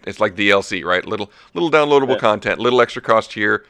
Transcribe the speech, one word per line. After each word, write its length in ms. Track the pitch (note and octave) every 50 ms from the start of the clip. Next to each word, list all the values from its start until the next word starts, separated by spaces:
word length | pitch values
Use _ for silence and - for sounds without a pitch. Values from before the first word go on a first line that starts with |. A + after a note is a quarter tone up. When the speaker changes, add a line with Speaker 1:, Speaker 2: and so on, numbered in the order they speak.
| -
Speaker 1:
It's 140 | - G2 -
like 160 | G#2+ G#2 F2+
D 140 | F#2 G2+ G2+
L 120 | G2 G2 F#2+
C, 220 | - G#2 F2+ C#2
right? 220 | E2+ F2+ F2+ -
Little, 240 | - G#2+ G2+ G#2 - _ _ - _ -
little 160 | E3+ F3 D#3+
downloadable 440 | D3+ D#3 D3 D3 D3 C#3+ C3+ B2+ B2+
Speaker 2:
Yeah. 40 | G2+
Speaker 1:
content, 420 | B2 A2 G#2 G#2 - G#2+ F2+ -
little 200 | A2+ B2 B2 B2
extra 220 | A#2 - - A#2+ -
cost 300 | - A2+ A2 G#2+ - -
here, 320 | A2 G#2 G#2+ G#2+ G#2 - _